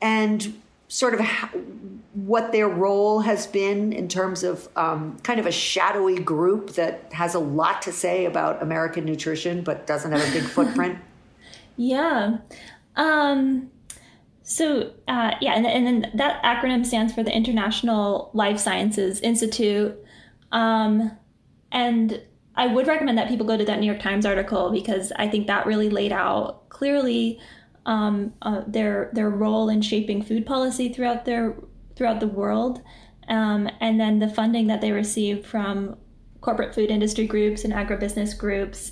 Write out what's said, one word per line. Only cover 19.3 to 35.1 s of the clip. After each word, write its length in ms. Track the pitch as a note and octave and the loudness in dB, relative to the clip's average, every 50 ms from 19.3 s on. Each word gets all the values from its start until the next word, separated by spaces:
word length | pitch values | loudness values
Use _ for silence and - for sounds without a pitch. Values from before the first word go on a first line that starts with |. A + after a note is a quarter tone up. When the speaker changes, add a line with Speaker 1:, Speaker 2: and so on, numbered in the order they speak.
| A#3 A3 A3+ G#3+ - - A3+ G#3 G3+ G#3 G#3 G#3 - - - - - - - - - _ _ _ | 2 2 2 0 0 0 2 2 2 2 0 0 -2 -6 -14 -20 -20 -20 -20 -20 -20 _ _ _
Speaker 2:
Um, 600 | - A#3 A3+ A3+ A3+ A3 A3 G#3+ G#3+ G#3+ A3+ G#3+ - - - _ _ _ _ _ _ _ _ _ | 0 2 2 2 2 2 4 4 4 2 2 0 -4 -10 -16 _ _ _ _ _ _ _ _ _
and 500 | - B3+ A#3+ A#3+ A#3 A3+ A3+ A3 G#3+ - - - _ _ _ _ - | -2 0 0 2 2 2 2 2 0 -4 -8 -16 _ _ _ _ -2
I 100 | - B3 | 0 0
would 220 | B3 A3 B3+ C4 D#4+ | 2 2 2 2 2
recommend 320 | D#4 D#4 C#4 C4+ A#3 A3+ | 2 2 2 2 2 2
that 80 | - A3 | 2 0
people 180 | B3 G#3+ G#3+ | 0 0 0
go 100 | G#3+ A3 | 0 0
to 100 | A3 G#3 | 2 2
that 140 | G#3 G#3 F#3+ | 0 0 0
New 60 | G#3 | 0
York 140 | G#3 G#3 G#3 | 0 0 -2
Times 260 | - G3 G3 G#3 G#3 | -2 -2 0 2 2
article 460 | G3+ G3 F#3+ G3 - A3 F#3 G3+ A3 | 2 2 0 0 0 0 0 0 0
because 400 | A3 G3 - - G3+ F#3+ F#3+ G#3 - | 0 -2 -2 -2 -2 -2 -4 -4 -4
I 120 | - G#3 G#3 | -2 -2 0
think 180 | G#3+ G#3+ G#3 | 0 0 0
that 220 | - G3+ G#3+ - - | 0 0 0 0 0
really 240 | G#3+ G#3+ G#3+ G#3+ | 0 2 2 2
laid 200 | G#3 G3+ G3+ G3+ | 2 0 0 0
out 580 | G3 F#3+ F3+ F#3 G3 G#3 G#3+ - - - - _ | 0 0 0 0 0 0 -2 -4 -6 -12 -18 _
clearly, 720 | - - C#4 C#4 C#4+ C#4+ C4 B3 A#3 A#3 A#3 A3+ A3+ - - - - - - _ _ _ _ | -8 -4 0 0 2 2 2 2 0 0 0 -2 -2 -6 -12 -20 -20 -20 -20 _ _ _ _
um, 480 | B3 A3+ G#3+ G#3+ G#3 G#3 G3+ G3+ G#3+ - - | -2 0 0 2 0 0 0 -2 -4 -8 -6
uh, 220 | - G#3+ G#3+ G3+ G#3+ | -4 -4 -4 -2 -4
their, 460 | G#3+ G3+ A3+ G#3+ G#3 G3+ G3+ G3+ - - | -4 -2 0 0 0 0 -2 -2 -2 -2
their 160 | A3 G#3+ G#3 | 0 0 0
role 400 | G3+ G3+ G#3+ G#3+ G#3+ A3 A3 G#3+ | 0 0 0 2 2 2 2 2
in 140 | G#3+ G#3+ G#3+ | 2 2 2
shaping 400 | - A3 G#3+ G#3+ - G#3 G3+ G#3+ | 2 0 0 0 0 -2 -2 -2
food 200 | - A3 A3+ A3 | -2 -2 -2 -2
policy 480 | - C#4 C4 C4 C4 B3+ - B3+ A#3+ | -2 -2 0 0 0 0 -2 -2 -4
throughout 340 | A#3+ - B3 A#3+ A#3+ A#3+ - | -2 -2 -2 -2 -2 -2 -2
their, 280 | B3+ A#3+ A#3 A3+ A3 - - - - - - - - - | -2 -2 0 -2 -2 -4 -6 -12 -18 -20 -20 -20 -18 -6
throughout 240 | - B3+ A#3 A3 G#3 | -2 -2 0 0 0
the 80 | G#3+ G#3+ | -2 -2
world, 540 | G3+ G3+ G3+ G3+ G#3+ A3 A#3+ B3+ B3+ B3 - - - - - - - - - - | -2 -2 -2 0 0 0 0 -2 -4 -6 -12 -18 -20 -20 -20 -20 -20 -14 -6 -2
um, 420 | A3+ A3 A3 G#3+ G#3 G#3 G3+ - - - | 0 0 2 2 2 0 0 -2 -4 -2
and 200 | A3 A3+ A3 A3 | 0 2 2 4
then 180 | A3 G#3+ G#3+ G#3 | 4 4 4 2
the 100 | G#3+ G#3+ | 2 2
funding 380 | G#3+ - A3 A3+ A#3 A#3 A3 G#3+ | 0 0 2 2 2 2 2 2
that 140 | A3 G#3+ | 2 0
they 100 | A3 G#3+ | 0 0
received 540 | G#3 G#3 G#3+ G#3 | 0 0 -2 -2